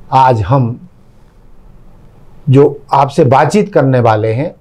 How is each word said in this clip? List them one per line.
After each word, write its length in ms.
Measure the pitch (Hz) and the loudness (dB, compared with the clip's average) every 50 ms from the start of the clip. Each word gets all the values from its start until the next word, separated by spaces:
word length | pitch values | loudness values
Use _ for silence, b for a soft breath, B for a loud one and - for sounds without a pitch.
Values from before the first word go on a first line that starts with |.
| - - | -10 -4
आज 300 | 139 131 131 131 127 110 | 0 0 2 2 0 0
हम 460 | 101 82 135 139 120 113 120 - - - _ _ _ _ _ _ - - _ _ - - - - - - - - - - - - - - - - - - - - - 147 | -2 -2 -2 -2 -2 -2 -6 -10 -16 -20 _ _ _ _ _ _ -20 -20 _ _ -20 -20 -20 -20 -20 -20 -20 -20 -20 -20 -20 -20 -20 -20 -20 -20 -20 -20 -20 -10 -4 0
जो 320 | 127 135 143 143 139 - - - - | 2 4 4 2 0 -6 -8 -4 -2
आपसे 320 | 139 143 135 - - 160 | 0 0 0 0 0 0
बातचीत 480 | 123 135 131 156 - - 214 202 196 - | 2 2 2 2 2 0 -2 -2 -2 -2
करने 260 | 165 143 135 131 127 | -2 0 0 0 0
वाले 340 | 117 117 110 107 107 110 110 | 2 0 0 0 -2 -4 -4
हैं, 220 | 120 147 180 - _ | -4 -6 -8 -10 _